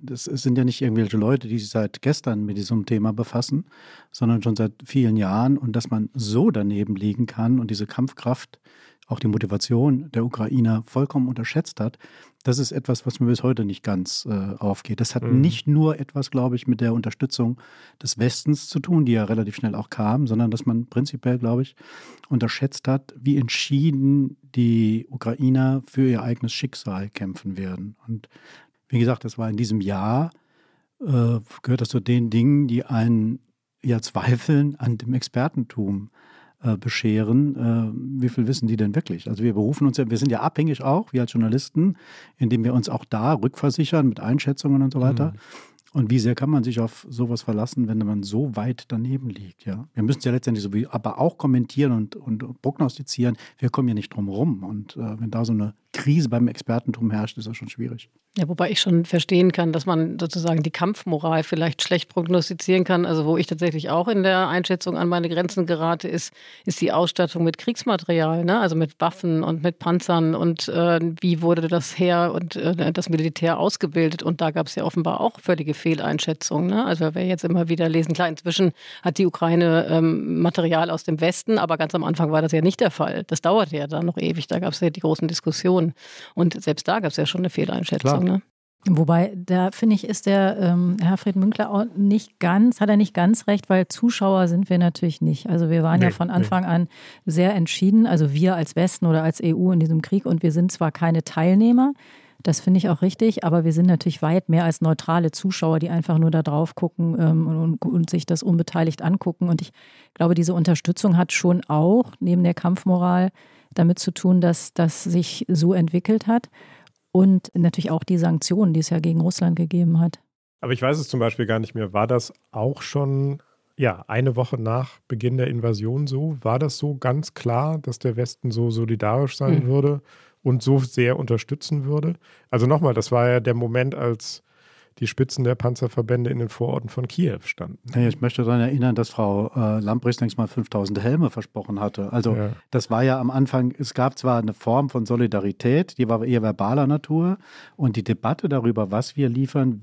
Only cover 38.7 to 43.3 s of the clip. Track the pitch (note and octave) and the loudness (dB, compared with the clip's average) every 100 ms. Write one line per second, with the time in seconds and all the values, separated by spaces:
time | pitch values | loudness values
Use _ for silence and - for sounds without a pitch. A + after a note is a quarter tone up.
38.7 | G#2+ G#2 B2 - F2 A2+ G#2 A#2 G#2 G#2+ | 0 0 -2 -4 -6 -8 -2 0 0 0
39.7 | D3 C#3+ B2 A#2 A2+ C3+ A2+ C3 - D#3+ | 2 0 2 -2 0 0 0 -2 0 -2
40.7 | C#3 C3+ D#3+ A3+ C3 A#2+ A#2+ A2 B2+ - | 0 0 0 0 -2 -2 0 0 0 -2
41.7 | D3+ F#3 - - - - - A#2+ A#2+ A#2 | 0 2 0 -8 -20 -20 -4 0 2 2
42.7 | B2+ A#2 B2 - A2 A#2+ | 0 0 -4 -6 -2 0